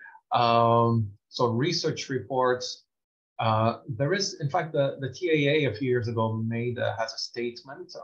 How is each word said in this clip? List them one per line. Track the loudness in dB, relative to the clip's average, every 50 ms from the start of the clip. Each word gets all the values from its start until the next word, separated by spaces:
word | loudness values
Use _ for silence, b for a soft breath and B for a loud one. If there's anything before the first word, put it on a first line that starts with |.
| B B B B B -2 0
Um, | 2 4 6 6 6 6 6 6 6 4 4 4 2 0 -2 -6 _ _ _
so | -4 0 0
research | 0 2 2 0 0 0 0 -2 -2 -4 -4 -6 -4
reports, | -4 -6 -4 -2 0 2 2 2 2 0 -2 -10 -12 -12 _ _ _ _ _ _ _ _ _ _ _ -2
uh, | 0 2 2 4 2 2 0 -2 -8
there | -10 -4 -2 0 0 0
is, | 0 -2 -4 -6 -4
in | -6 -2
fact, | 0 -2 -2 0 0
the, | 0 0 0 -2 -4
the | -8 -8
T | -8 -4 0 2
A | 2 4 4 4 2 2 2
A | 0
a | -2
few | -2 0 0
years | 0 0 0 -2
ago | 0 0 0 0 0 -2 -2
made, | -2 -2 -2 -4 -4 -4
uh, | -2 -4 -4 -2
has | -4 -6 -6 -6
a |
statement | -10 -10 -8 -6 -6 -6 -6 -6 -10 -16 -16 -16 -16 -16 -14 -14 -4